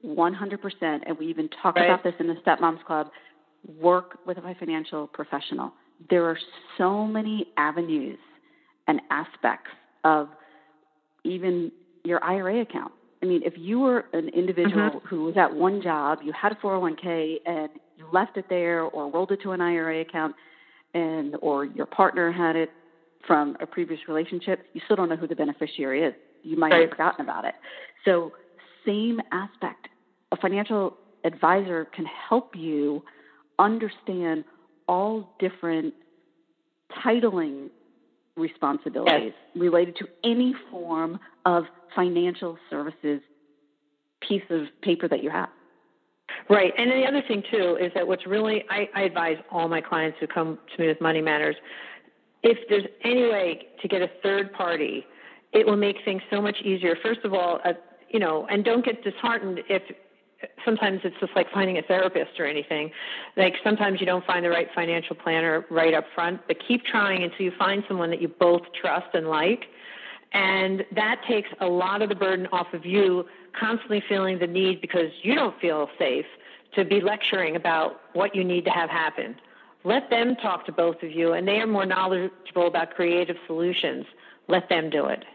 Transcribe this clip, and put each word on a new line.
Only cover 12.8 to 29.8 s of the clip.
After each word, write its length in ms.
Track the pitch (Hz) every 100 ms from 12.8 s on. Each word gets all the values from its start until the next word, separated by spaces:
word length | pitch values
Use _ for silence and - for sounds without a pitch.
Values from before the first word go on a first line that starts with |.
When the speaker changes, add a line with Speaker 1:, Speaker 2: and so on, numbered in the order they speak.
| - _ _ _
Speaker 1:
I 40 | 185
mean, 160 | 175
if 100 | 170 170
you 220 | 170 233
were 260 | 269 240 -
an 160 | 165 160
individual 600 | 170 185 175 175 196 208
Speaker 2:
Mm-hmm. 160 | 202 -
Speaker 1:
who 160 | 175 160
was 100 | 180
at 160 | 170
one 280 | 151 180 202
job, 380 | 180 156 143 156
you 80 | 147
had 200 | 151 208
a 40 | 214
four 140 | 208 190
oh 40 |
one 160 | 180 156
K 440 | 185 165 156 160 170
and 240 | 165 151 - _ _
you 80 | 160
left 240 | 180 220 202
it 80 | 185
there 360 | 180 170 170
or 260 | 160 - 143
rolled 200 | 160 185
it 100 | 196
to 100 | 196
an 80 | 185
I 140 | 175 170
R 160 | 165
A 100 | 160
account, 340 | 160 165 156 - - - - _ _
and, 420 | 170 160 160 143 147
or 240 | - 139 143
your 220 | 139 139
partner 440 | - 190 185 170
had 240 | 175 170 160
it 140 | 160 - _ _ _ _ -
from 320 | 156 143 -
a 60 | 160
previous 340 | - 165 156 -
relationship, 580 | 156 165 180 202 185 -
you 60 | 165 -
still 100 | 202
don't 140 | 175
know 60 | 160
who 100 | 165
the 80 | 165
beneficiary 680 | 147 143 151 - 135 135
is. 100 | 160 - _ _
You 120 | 160 160
might 160 | 160
Speaker 2:
Right. 100 | 170
Speaker 1:
have 100 | 160
forgotten 300 | - 160 - 143
about 180 | -
it. 120 | - - - - - - -
So 260 | 175 165 - - _ - - -
same 340 | 208 226 226 -
aspect. 560 | 185 202 _ 180 -